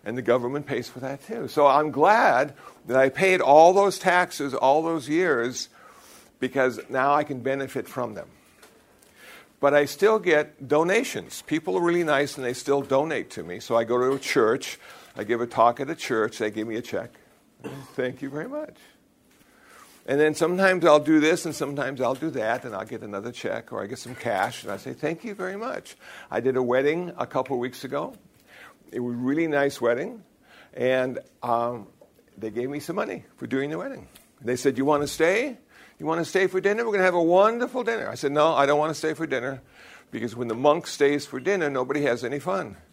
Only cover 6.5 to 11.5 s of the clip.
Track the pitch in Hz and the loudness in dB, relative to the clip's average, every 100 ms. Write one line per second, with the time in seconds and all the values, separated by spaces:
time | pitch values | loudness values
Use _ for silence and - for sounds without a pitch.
6.5 | 143 131 110 - 131 139 143 147 131 123 | 0 0 -2 -6 -2 0 0 -2 -6 -4
7.5 | 139 131 127 - - 120 101 - _ _ | -4 -6 -8 -8 -8 -8 -10 -16 _ _
8.5 | _ - _ _ _ _ _ - - - | _ -20 _ _ _ _ _ -20 -20 -20
9.5 | _ 139 143 143 - 208 220 175 151 147 | _ 4 4 2 2 2 2 4 2 2
10.5 | - 131 147 170 214 269 - 87 - - | -10 0 2 4 2 0 -8 -10 -16 -6